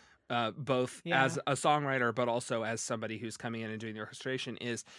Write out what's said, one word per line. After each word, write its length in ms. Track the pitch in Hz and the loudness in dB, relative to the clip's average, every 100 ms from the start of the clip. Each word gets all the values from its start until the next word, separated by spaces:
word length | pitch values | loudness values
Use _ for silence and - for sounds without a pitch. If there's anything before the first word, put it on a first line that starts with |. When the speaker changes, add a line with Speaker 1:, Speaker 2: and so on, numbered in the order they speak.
| - _ - | -20 _ -2
Speaker 1:
uh, 180 | 120 113 | 0 0
both 500 | 104 127 127 123 - 170 | -2 0 2 2 -2 0
Speaker 2:
Yeah. 180 | 135 | 4
Speaker 1:
as 140 | 135 120 - | 4 2 0
a 80 | |
songwriter, 600 | 139 160 151 143 135 120 | 2 4 4 4 2 2
but 140 | 113 120 | 2 2
also 360 | 117 - 117 | 2 0 0
as 180 | 110 113 | 0 -2
somebody 380 | - 117 110 110 | -2 -4 -4 -6
who's 180 | 117 - | -6 -6
coming 240 | 120 113 | -6 -4
in 80 | 110 | -4
and 100 | 110 | -6
doing 140 | 113 | -6
the 60 | 107 | -6
orchestration, 580 | 107 - 135 131 - 110 | -8 -8 -4 -4 -4 -6
is 260 | 123 117 - | -4 -4 -6